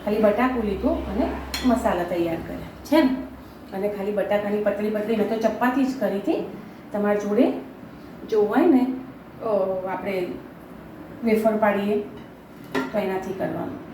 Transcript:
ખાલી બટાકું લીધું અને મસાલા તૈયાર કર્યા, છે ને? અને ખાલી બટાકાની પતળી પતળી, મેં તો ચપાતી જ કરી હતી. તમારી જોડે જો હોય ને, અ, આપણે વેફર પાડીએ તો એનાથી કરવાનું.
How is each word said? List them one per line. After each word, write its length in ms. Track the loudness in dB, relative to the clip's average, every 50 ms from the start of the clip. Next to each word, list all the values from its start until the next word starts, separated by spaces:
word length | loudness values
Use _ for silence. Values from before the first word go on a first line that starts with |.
| 0
ખાલી 140 | 0 2 4
બટાકું 460 | 4 4 6 4 2 2 2 0 0
લીધું 420 | 0 -2 0 2 0 0 0 -2
અને 240 | -4 0 0 0 0 -2 -6 -8 -8 -8 0 4
મસાલા 380 | 4 4 4 2 0 0 0 0
તૈયાર 320 | -2 0 0 0 0 -2
કર્યા, 220 | -4 -6 -8 -10 -10 -10 -12 -14 -16 -2
છે 200 | 4 6 6 6
ને? 120 | 6 4 0 -4 -8 -12 -16 -18 -18 -20 -20 -16 -8 -4
અને 120 | -2 -2 -2
ખાલી 240 | -2 -2 -2 0
બટાકાની 500 | 0 0 2 2 2 2 2 2 0 2 2
પતળી 260 | 0 0 0 0 0
પતળી, 260 | 0 0 0 0 2
મેં 120 | 2 2 2
તો 80 | 0
ચપાતી 480 | 2 2 0 2 2 0 2 4 2 2
જ 160 | 2 0 0
કરી 180 | 0 0 0 0
હતી. 280 | 0 0 0 0 -2 -6 -10 -12 -14 -16 -16 -18 -14 -6
તમારી 280 | -2 0 2 2 2 2
જોડે 320 | 0 2 4 4 4 4 2 -4 -8 -12 -16 -18 -18 -18 -18 -18 -18 -18 -16 -16 -6 0
જો 120 | 2 2
હોય 240 | 2 4 4 4 6
ને, 200 | 6 6 6 4 2 -2 -6 -8 -14 -16 -18 -18 -18 -16 -8
અ, 60 | -4 0 0 2 2 0 -2 -4 -4 -4
આપણે 400 | -6 -4 -4 -4 -2 -2 -4 -4 -6 -10 -12 -16 -18 -18 -18 -18 -18 -18 -18 -18 -16 -16 -16 -16 -12 -2 2
વેફર 320 | 4 4 6 4 4 4
પાડીએ 420 | 6 4 4 4 2 2 2 0 0 -2 -4 -12 -16 -16 -18 -18 -20 -20 -20 -20 -18 -14 -4 -4 -4 -4 0
તો 60 | -2 -2
એનાથી 340 | 0 0 -2 -4 -4 -6
કરવાનું. 520 | -4 -4 -4 -4 -4 -4 -6 -6 -8 -10 -14 -16